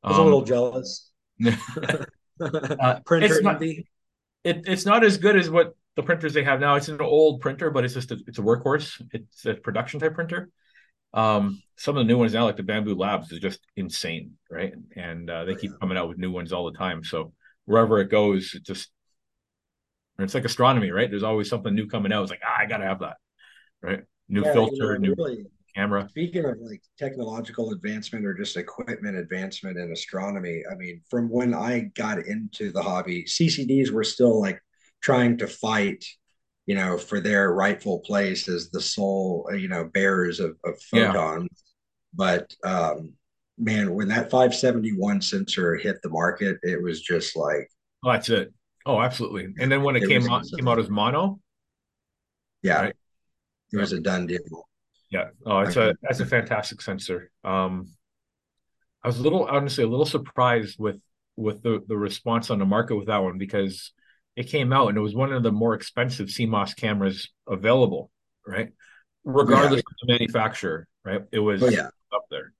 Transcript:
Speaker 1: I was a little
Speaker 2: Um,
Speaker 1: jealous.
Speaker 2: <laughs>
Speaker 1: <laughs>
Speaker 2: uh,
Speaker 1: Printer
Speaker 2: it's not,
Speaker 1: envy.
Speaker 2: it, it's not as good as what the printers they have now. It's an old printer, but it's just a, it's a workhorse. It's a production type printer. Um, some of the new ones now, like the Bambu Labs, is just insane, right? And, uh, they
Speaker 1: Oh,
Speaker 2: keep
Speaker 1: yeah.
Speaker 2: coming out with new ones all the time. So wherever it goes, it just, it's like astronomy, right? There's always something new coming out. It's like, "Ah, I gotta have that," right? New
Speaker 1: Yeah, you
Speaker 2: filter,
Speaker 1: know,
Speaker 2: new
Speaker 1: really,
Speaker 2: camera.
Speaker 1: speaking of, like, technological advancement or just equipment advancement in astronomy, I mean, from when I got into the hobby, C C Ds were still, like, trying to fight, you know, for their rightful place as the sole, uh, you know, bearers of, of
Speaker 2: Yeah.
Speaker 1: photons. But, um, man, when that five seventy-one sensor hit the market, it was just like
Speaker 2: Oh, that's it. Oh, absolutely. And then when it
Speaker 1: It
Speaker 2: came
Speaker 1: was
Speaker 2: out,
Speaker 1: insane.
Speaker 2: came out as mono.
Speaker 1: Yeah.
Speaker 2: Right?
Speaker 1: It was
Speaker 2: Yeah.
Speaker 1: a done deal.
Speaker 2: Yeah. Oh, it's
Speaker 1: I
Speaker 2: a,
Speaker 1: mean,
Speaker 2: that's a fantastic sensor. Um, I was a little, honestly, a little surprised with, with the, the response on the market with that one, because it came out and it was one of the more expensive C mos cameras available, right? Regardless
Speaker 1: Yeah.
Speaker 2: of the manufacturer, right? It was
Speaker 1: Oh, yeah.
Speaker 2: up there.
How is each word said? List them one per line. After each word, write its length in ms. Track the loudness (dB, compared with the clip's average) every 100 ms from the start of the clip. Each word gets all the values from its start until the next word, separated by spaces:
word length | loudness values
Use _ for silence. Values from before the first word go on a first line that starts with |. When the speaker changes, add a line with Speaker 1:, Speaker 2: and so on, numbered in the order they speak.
Speaker 1:
I 60 | 4
was 100 | 8
a 60 |
little 160 | 8 8
Speaker 2:
Um, 60 | 6
Speaker 1:
jealous. 640 | 2 2 -2 -8 -14 _ _ _ _
Speaker 2:
<laughs> 0 |
Speaker 1:
<laughs> 100 | 2 2 -6 -8 -4 -4 -4 _ _ _
Speaker 2:
uh, 580 | -4 -4 -4 2 2 2 2
Speaker 1:
Printer 200 | 4 6
Speaker 2:
it's 160 | 6
not, 120 | 4 2
Speaker 1:
envy. 320 | -2 -6 -14 _ _ _ _ _
Speaker 2:
it, 200 | -2 -2 -2
it's 180 | -2 4
not 180 | 8
as 140 | 8 6
good 180 | 6 6
as 140 | 6
what 260 | 4 4 0 _ -6
the 80 |
printers 300 | 0 0 0
they 100 | 0
have 160 | 2 2
now. 160 | 4 2
It's 120 | 0
an 140 | -4
old 400 | 2 6 6 4
printer, 300 | -4 -2 -2
but 120 | 0
it's 100 | 0
just 180 | -2 -8
a, 60 | -10 -10
it's 120 | -2
a 20 |
workhorse. 600 | 2 2 4 0 -2 -14 -12
It's 340 | -12 -14 -8 -6
a 100 | -4
production 440 | -4 -4 -4 -2
type 140 | -4
printer. 360 | -2 -6 -6 -10 _ _ _ _ _ _
Um, 480 | 0 2 2 0 -4 _ _
some 220 | -2 0
of 80 | 4
the 20 |
new 100 | 4
ones 160 | 4
now, 120 | 4 0
like 100 | 0
the 80 |
Bambu 340 | -2 -2 -2 -2
Labs, 340 | 0 -2 -6
is 80 | -6
just 200 | -6 -6 _ -10
insane, 580 | -8 -6 -6 -8 -12 -20 _
right? 240 | -8 -8 -10 -18 -14
And, 340 | -10 -10 -8
uh, 140 | -8
they 100 | -6
Speaker 1:
Oh, 40 | -6
Speaker 2:
keep 140 | -8
Speaker 1:
yeah. 60 | -6
Speaker 2:
coming 160 | -4 -2
out 100 | -4
with 100 | -6
new 140 | -6
ones 220 | -6 -6
all 180 | -4 -6
the 60 | -4
time. 260 | -6 -6
So 300 | -6 -6 -8 _ _ _ 2
wherever 340 | 4 6 4
it 100 | 4
goes, 440 | 4 4 2 -2
it 100 | -12
just, 280 | -10 -10 -12 _ _ _ _ _ _ _ _ _ _ _ _ -8
it's 140 | -4
like 120 | -2 -4
astronomy, 460 | 4 4 4 2
right? 180 | 0 0
There's 140 | 0
always 260 | 0 0 -2
something 240 | -4 -2
new 140 | -2 -2
coming 260 | -2 0
out. 80 | 0
It's 80 | -2
like, 100 | -6 -2
"Ah, 120 | 0
I 60 | 0
gotta 180 | -2 -4
have 140 | -4
that," 180 | -6 -12 _ _ -20 _ _ _
right? 200 | -6 -6 -6 _ _
New 140 | 0
Speaker 1:
Yeah, 40 | 4
you 60 |
Speaker 2:
filter, 400 | 4 4 0 -2
Speaker 1:
know, 160 | 0 0
Speaker 2:
new 60 | 0
Speaker 1:
really, 280 | -2 -6 -12 _ _ -4
Speaker 2:
camera. 320 | -2 -2 -4
Speaker 1:
speaking 380 | -6 -4 -2 -4
of, 120 | -6
like, 200 | -12 -18 _ _
technological 760 | -8 -8 -8 -8 -10 -6 -6
advancement 540 | -6 -6 -8 -8 -6 -6
or 80 |
just 220 | -6 -6 -8
equipment 600 | -10 -12 -10 -8 -6 -8
advancement 600 | -8 -8 -8 -10 -10 -10
in 140 | -8
astronomy, 720 | -10 -8 -8 -6 -6 -6 -8 -10
I 40 | -12
mean, 260 | -12 -16 _
from 180 | -4 -2
when 240 | 0 0
I 380 | -2 -2 -4 -6 -6
got 240 | -6 -6
into 520 | -6 -8 -8 -8 -6
the 100 | -4
hobby, 440 | -4 -4 -4 -6 -6
C 240 | 0 2
C 160 | 2 0
Ds 260 | 2 2
were 140 | 0 -2
still, 340 | 4 4 4
like, 220 | 0 -4 _ _ _ _
trying 360 | 2 4 4 2
to 80 | -4
fight, 580 | -4 -2 0 0 -4 -12 -18 _ _ _ _ -4
you 100 | -2
know, 220 | 0 -4
for 220 | -4 -4
their 340 | 0 2 4
rightful 460 | 4 2 0 -4 -4
place 480 | -2 0 0 -2 -4
as 220 | -6 -6
the 100 | -6
sole, 720 | -6 -2 0 0 -2 -4 -4
uh, 40 | -6
you 120 | -4
know, 160 | -6 -4
bearers 460 | 2 2 2 0 -2
of, 180 | -6 -4
of 160 | -10 -10 0
Speaker 2:
Yeah. 180 | 2 4
Speaker 1:
photons. 380 | 2 -2 -4 -8 -12 _ _ _ _ _
But, 420 | -2 0 0 -2 -8
um, 480 | -4 0 0 -2 -8 -18 _ _ _ -4
man, 360 | -2 0 0 0
when 120 | 0
that 240 | -2 2
five 240 | 4 4 4
seventy-one 680 | 0 2 -2 0 0 0
sensor 540 | 0 -4 -2 0 0 0
hit 260 | -2 -4
the 80 | -6
market, 480 | -2 -2 0 -4 -2
it 180 | -4 -2
was 200 | -4 -6
just 340 | -2 -2 -2 -4
like 340 | -2 -2 -6 _ _ _
Speaker 2:
Oh, 120 | 0
that's 160 | 0 2
it. 240 | 0 0 _ _ _ -2
Oh, 140 | 2
absolutely. 460 | 2 -2 -6 -6 -10 -4
And 140 | 0
then 100 | 2
when 140 | 2 2
it 80 |
Speaker 1:
It 60 | 4
Speaker 2:
came 120 | 4
Speaker 1:
was 100 | 4
Speaker 2:
out, 100 | 0
Speaker 1:
insane. 160 | -2 -2
Speaker 2:
came 80 | 2
out 100 | 2
as 120 | 2
mono. 500 | 0 2 2 0 -4 _ _ _ _ _ _ _ _ _ _ _ _
Speaker 1:
Yeah. 200 | 0 2
Speaker 2:
Right? 140 | 0 -6 _ _ _ _ _ _ _
Speaker 1:
It 40 | -4
was 140 | -2
Speaker 2:
Yeah. 60 | -2
Speaker 1:
a 40 |
done 260 | -2 -2 -2
deal. 420 | -6 -8 -16 -20 _ _ _ _
Speaker 2:
Yeah. 200 | -6 -6 _
Oh, 180 | 0 2
it's 140 | 2 4
Speaker 1:
I 60 |
Speaker 2:
a, 40 | 2
Speaker 1:
mean, 80 | 2
Speaker 2:
that's 160 | -2 -2
a 60 | 2
fantastic 540 | 0 0 -4 -4 -10
sensor. 480 | -8 -8 -6 -8 -8 _
Um, 440 | -4 0 0 -4 -10 -18 _ _ _ _ _ _ _ _ _ _
I 40 | -4
was 100 | 0
a 60 |
little, 220 | 2 2 2
honestly, 380 | 0 0 0
a 40 | 0
little 180 | 2 0
surprised 720 | 0 -4 2 4 2 -2 -4
with, 240 | -4 -4 _ _ _ -4
with 280 | -4 -2
the, 200 | -2 -2 -2
the 100 | -4
response 540 | -4 -4 -2 -2 0
on 80 | 0
the 60 | 2
market 300 | 2 0 -2
with 120 | 0
that 160 | 0
one, 160 | -2 -4
because 520 | -4 -2 -2 -6 -16 _ _ _ _ -10
it 140 | -4
came 220 | -2 2
out 180 | 4 4
and 80 | 2
it 20 |
was 140 | -2 0
one 180 | 0
of 80 | 2
the 100 | 2
more 220 | 2 2
expensive 560 | 0 -4 -2 -2 -2 -8
C 160 | -4 0
mos 300 | 0 -2 -4
cameras 540 | -2 0 0 -2 -12 _ -8
available, 640 | -2 4 6 4 2 -8 _ _ _ -8
right? 240 | -6 -6 _ -20 -20 _ _
Regardless 560 | 0 2 6 6 6 4
Speaker 1:
Yeah. 240 | 0 -8
Speaker 2:
of 40 | 0
the 60 |
manufacturer, 760 | 2 2 0 -2 -2 -6 -6 -10 _
right? 180 | -6 -6 -4
It 80 | 0
was 240 | 0 4
Speaker 1:
Oh, 60 | 4
yeah. 180 | 2 -2 _ _
Speaker 2:
up 120 | -6 -6
there. 240 | -12 -12 _